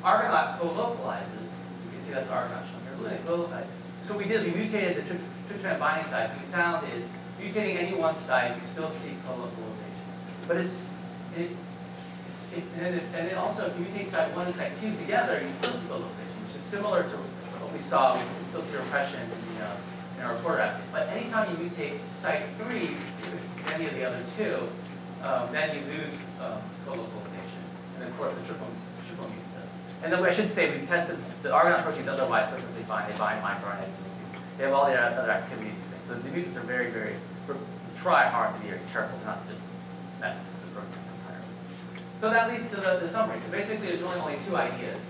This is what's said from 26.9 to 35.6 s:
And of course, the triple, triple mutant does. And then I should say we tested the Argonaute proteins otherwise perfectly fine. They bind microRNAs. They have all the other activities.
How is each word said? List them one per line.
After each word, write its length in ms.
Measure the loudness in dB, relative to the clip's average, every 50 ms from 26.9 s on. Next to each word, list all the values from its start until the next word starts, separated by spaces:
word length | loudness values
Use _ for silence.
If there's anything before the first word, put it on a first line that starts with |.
| -4 -4 -4 -4 -6 -8 -8 -6 -8 -8 -8 -8 -8 -8 -8 -8 -8 -10 -10 -10 -8
And 80 | -6 -6
of 140 | -6 -4 -2
course, 160 | -2 0 0
the 80 | -2 -4
triple, 240 | -6 -6 -6 -6 -6 -8 -8 -10 -10 -10 -10 -10 -10
triple 180 | -8 -8 -8 -8
mutant 240 | -8 -8 -8 -10 -10
does. 160 | -10 -10 -10 -10 -10 -10 -10 -10 -4 0
And 80 | 2
then 100 | 4 6
I 120 | 6 6 6
should 180 | 6 4 2
say 260 | 4 4 4 4 4 0
we 80 | 0
tested 320 | 2 4 4 4 2 -2 -4 -6 -8 -10 -4
the 120 | 0 6 8
Argonaute 300 | 8 10 10 8 6 4
proteins 240 | 2 0 0 -2 0
otherwise 420 | 2 2 2 4 6 4 4 4
perfectly 320 | 0 -4 -4 -6 -6 -6 -4
fine. 260 | -2 0 0 0 0
They 80 | 0 2
bind 240 | 2 2 2 2
microRNAs. 480 | 0 0 0 0 -2 -4 -4 -4 -4 -6 -6 -8 -8 -8 -8 -8 -8 -8 -8 -10 -10 -10 -4 0
They 80 | 4
have 80 | 6 8
all 120 | 8 8
the 140 | 8 8 8
other 320 | 6 6 4 4 4 4
activities. 440 | 4 2 2 -2 -4 -4